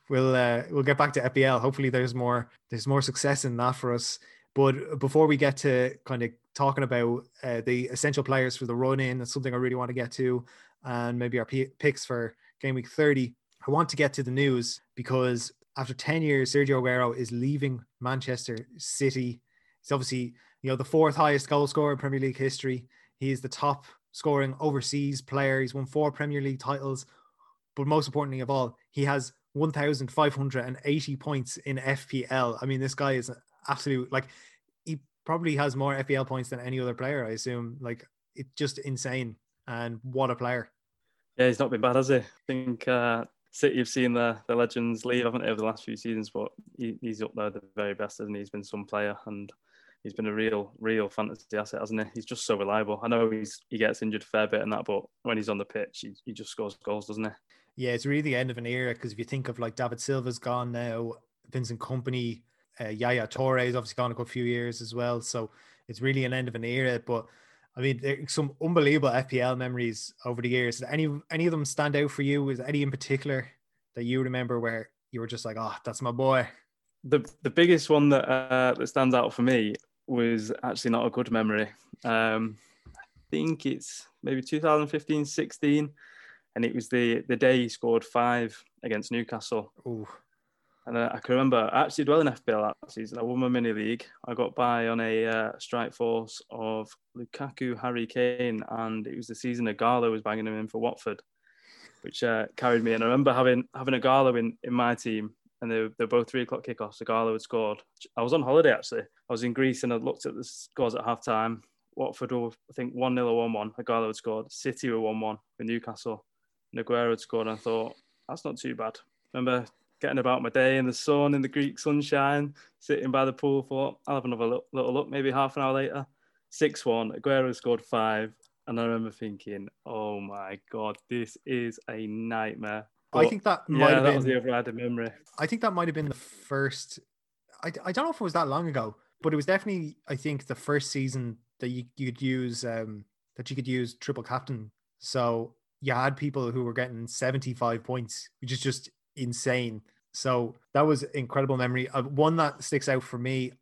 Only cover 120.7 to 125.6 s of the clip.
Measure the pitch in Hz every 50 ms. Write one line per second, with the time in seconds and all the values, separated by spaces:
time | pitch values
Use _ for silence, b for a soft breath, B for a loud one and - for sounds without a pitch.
120.7 | 135 135 127 127 120 - - 151 147 143 143 143 143 139 131 135 - 147 139 143
121.7 | - - - 156 147 147 143 - 147 139 139 139 143 143 147 143 143 b b b
122.7 | b _ - - 147 - - 131 127 135 135 135 127 - - 143 139 139 131 -
123.7 | 135 135 139 - - - _ - 143 135 127 123 120 113 117 113 123 123 - _
124.7 | - 131 - 127 127 143 147 - 135 139 135 135 127 139 139 135 - 143